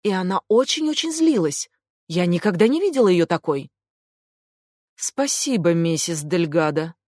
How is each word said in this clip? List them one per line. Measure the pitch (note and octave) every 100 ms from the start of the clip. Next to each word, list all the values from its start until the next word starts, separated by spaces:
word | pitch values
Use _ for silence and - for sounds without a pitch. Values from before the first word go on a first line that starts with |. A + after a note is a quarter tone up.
и | G#3
она | F#3+ F#3 F#3+ _
очень-очень | A3 C4+ D#4 D4+ D4+ E4
злилась. | D#4+ D#4+ B3+ D#3 - - _ _ _ -
Я | E3+ F3+
никогда | F3 G#3 F3 A3
не | D4+
видела | G4 C4+ G#3
ее | F3+ E3
такой". | E3 - C#3 C3+ _ _ _ _ _ _ _ _ _ _ _ _ _
"Спасибо, | - - C#4 - D4 A#3+ E3+
миссис | E3+ E3 D#3+ - D#3+
Дельгадо. | D3 F3 E3 D#3+ D#3 D3+ D#3+ -